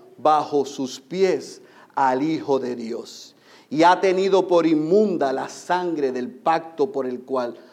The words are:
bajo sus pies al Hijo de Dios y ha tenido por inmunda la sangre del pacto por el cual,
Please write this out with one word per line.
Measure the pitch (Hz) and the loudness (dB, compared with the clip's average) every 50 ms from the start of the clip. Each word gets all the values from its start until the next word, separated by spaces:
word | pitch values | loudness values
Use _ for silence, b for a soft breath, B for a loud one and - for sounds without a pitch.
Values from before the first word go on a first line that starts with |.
| B B - - | B B -6 0
bajo | 120 151 156 147 143 - 147 143 131 | 2 2 4 2 2 0 0 -2 -2
sus | 139 - - 135 127 - - | -2 -4 -8 -8 -8 -8 -12
pies | - - 170 190 190 185 160 131 117 - - - b b b b b b - | -14 -8 -2 0 2 2 2 0 -4 -8 -16 -20 b b b b b b -2
al | - 135 131 131 131 | 0 2 2 2 0
Hijo | 147 160 160 135 - 143 135 127 | 0 -2 -2 -2 -2 -2 -2 -2
de | 123 123 123 | -2 -4 -8
Dios | 117 113 110 113 110 107 - - - - - b b b b b b b b | -8 -8 -8 -10 -10 -12 -14 -18 -20 -20 -20 b b b b b b b b
y | - 151 | 2 4
ha | 165 180 185 185 | 6 6 6 4
tenido | 202 190 185 190 196 196 190 185 175 180 | 2 2 2 2 2 2 4 2 4 4
por | 180 170 160 | 4 4 4
inmunda | 165 160 151 156 156 180 214 214 202 175 143 143 135 | 4 2 2 2 2 4 4 4 2 0 0 -2 -2
la | 131 135 131 - | -2 -4 -6 -8
sangre | - - - - 175 180 180 175 165 147 139 131 | -10 -10 -4 -2 -2 -2 -2 -2 -2 -2 -2 -2
del | 123 127 123 117 | -2 -4 -6 -8
pacto | - - - 160 160 165 165 - - - 143 127 | -10 -4 -2 0 0 0 -2 -6 -4 -4 -2 -2
por | - 139 127 | -2 -4 -4
el | 127 127 120 | -4 -6 -10
cual, | - 123 131 127 123 120 113 B B B | -8 -6 -4 -4 -4 -4 -8 B B B